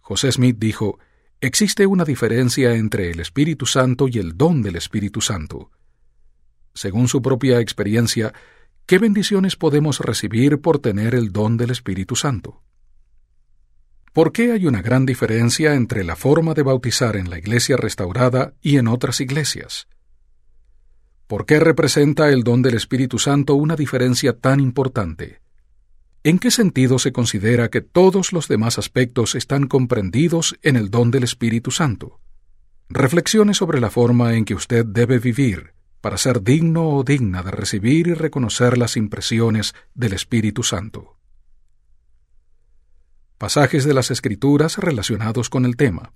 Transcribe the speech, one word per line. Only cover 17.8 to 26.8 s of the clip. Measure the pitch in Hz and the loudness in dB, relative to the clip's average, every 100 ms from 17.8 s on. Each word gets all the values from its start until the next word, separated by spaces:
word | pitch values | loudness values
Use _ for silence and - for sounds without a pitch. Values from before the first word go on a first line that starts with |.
| 110 - 92 95 127 127 143 - | -2 -6 -6 0 0 0 -4 -4
y | 160 143 | 2 2
en | 113 | 2
otras | 120 135 120 | 0 -2 -4
iglesias? | 131 139 143 - 69 - - _ _ _ _ _ _ _ _ _ _ _ _ _ _ | -4 -4 -4 -8 -10 -14 -16 _ _ _ _ _ _ _ _ _ _ _ _ _ _
¿Por | 101 - | -8 2
qué | 151 | 4
representa | 165 156 131 151 147 147 151 | 4 4 2 2 2 4 4
el | 127 | 4
don | 117 120 | 2 2
del | 127 | 2
Espíritu | 117 - 127 131 117 | 0 -2 -2 -2 -2
Santo | - 143 139 | 0 0 2
una | 143 151 | 2 2
diferencia | 160 139 131 127 123 139 113 | -2 -2 0 0 2 0 0
tan | 131 139 | 2 2
importante? | 135 123 135 123 90 78 - - _ _ _ _ _ _ _ _ | 2 0 -2 -2 -6 -8 -14 -18 _ _ _ _ _ _ _ _
¿En | 147 180 | 0 2
qué | 254 | 2
sentido | - 202 139 | 2 2 2